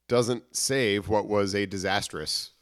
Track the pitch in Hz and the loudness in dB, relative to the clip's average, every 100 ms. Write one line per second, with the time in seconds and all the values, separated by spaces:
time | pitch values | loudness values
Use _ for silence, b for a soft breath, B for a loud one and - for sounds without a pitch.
0 | - 120 117 120 - - - 135 113 101 | 0 2 2 -2 -6 -4 -2 2 2 2
1 | 92 104 104 104 101 101 101 98 95 101 | 2 0 2 2 2 0 -2 -2 -2 -2
2 | - 80 78 - - _ | -2 -8 -6 -6 -8 _